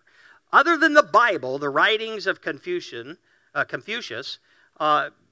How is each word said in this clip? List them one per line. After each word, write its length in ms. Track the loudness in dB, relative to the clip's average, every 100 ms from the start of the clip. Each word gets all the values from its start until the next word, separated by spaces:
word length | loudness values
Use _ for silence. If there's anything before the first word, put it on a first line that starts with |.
| _ _ -20 _ _
Other 280 | 4 4 4
than 160 | 4
the 80 | 4
Bible, 560 | 4 4 2 0 -4 -4
the 100 | -2
writings 580 | 2 2 0 -4 -6 -4
of 140 | -4
Confucian, 800 | -6 -10 -8 -8 -8 -14 -14 -18 _ _ _
uh, 100 | -6
Confucius, 760 | -4 -6 -8 -10 -10 -12 -12 -16 _ _ _ -4
uh, 300 | 0 2 0 -10 _